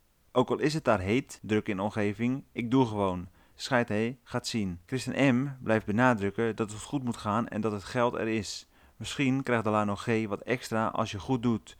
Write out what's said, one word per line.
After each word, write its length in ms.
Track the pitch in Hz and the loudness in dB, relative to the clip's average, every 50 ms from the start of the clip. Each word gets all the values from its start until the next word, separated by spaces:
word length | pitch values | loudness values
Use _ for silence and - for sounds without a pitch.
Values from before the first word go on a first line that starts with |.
| _ _ _ _ _ _ - | _ _ _ _ _ _ 0
"Ook 180 | 123 127 - | 2 2 2
al 80 | 120 - | 2 0
is 160 | 113 151 151 | 0 0 0
het 100 | 160 - | 0 2
daar 160 | 123 110 98 | 2 2 2
heet, 400 | 90 95 107 135 139 - - - - | 2 2 0 0 0 -4 -10 -10 -4
druk 260 | 90 107 107 - - | 0 0 0 0 0
in 80 | 104 | -2
de 60 | 92 98 | -2 -2
omgeving, 640 | 107 - 110 104 104 104 107 117 123 131 139 - _ - | -2 -2 0 -2 -2 -2 -2 -2 -2 -2 -4 -6 _ -6
ik 180 | - 120 113 | -6 -2 2
doe 160 | 120 135 131 | 4 4 4
gewoon. 420 | 113 107 104 101 95 90 90 87 90 - _ - _ _ | 4 2 0 0 0 0 -2 -6 -10 -14 _ -20 _ _
Scheid 340 | - - - 135 120 120 - | -12 -4 0 2 2 2 2
hé, 300 | 104 104 110 117 139 - _ | 0 0 0 -2 -4 -8 _
gaat 240 | - - 120 - | -6 -6 -6 -4
zien." 340 | - - 117 101 92 87 87 - | -4 -2 -2 -2 -2 -4 -8 -8
Christian 500 | - 135 127 - 127 - - 131 139 120 | -6 -6 -6 -4 -4 0 2 4 4 4
M. 200 | 123 135 143 135 131 123 | 4 2 0 -4 -6 -2
blijft 240 | 110 110 107 - | 0 0 2 2
benadrukken 720 | - 101 110 127 127 123 104 98 101 - - 117 113 104 | 0 2 4 4 4 4 4 0 -2 0 0 -2 -2 0
dat 140 | - 113 101 | -2 -4 -4
het 120 | 104 104 - | -6 -10 -10
goed 220 | - - 143 127 | -6 -6 -4 -2
moet 120 | 120 113 | -4 -4
gaan 320 | - - 107 101 117 117 - | -4 -2 0 0 0 0 -2
en 120 | - 107 | -2 -2
dat 120 | 104 110 107 | -2 -2 -2
het 120 | 101 95 | -4 -6
geld 300 | - - 127 120 120 - | -4 0 2 2 2 2
er 140 | - 104 113 | 0 -2 0
is. 400 | 110 110 98 - - - - _ _ _ _ - _ | 0 -2 -2 -4 -8 -12 -14 _ _ _ _ -20 _
"Misschien 460 | - 113 - - - 143 127 131 135 135 | -12 -10 -6 -2 0 2 2 2 2 0
krijgt 220 | - 120 113 104 | 0 0 0 2
Delano 320 | 110 107 107 104 104 101 | 2 2 2 2 0 -2
G. 300 | - - - 117 110 110 | -4 -2 0 0 0 0
wat 160 | 101 101 - - | 0 -4 -4 -2
extra 440 | - 120 131 - - 117 110 113 | -2 -2 -2 -2 -2 -2 0 0
als 240 | 95 - - 110 104 | 0 0 -2 -2 -2
je 80 | - 98 | -4 -6
goed 240 | - - 131 123 113 | -4 -2 0 2 2
doet." 340 | 123 113 104 - - - - | 2 2 0 -2 -8 -20 -20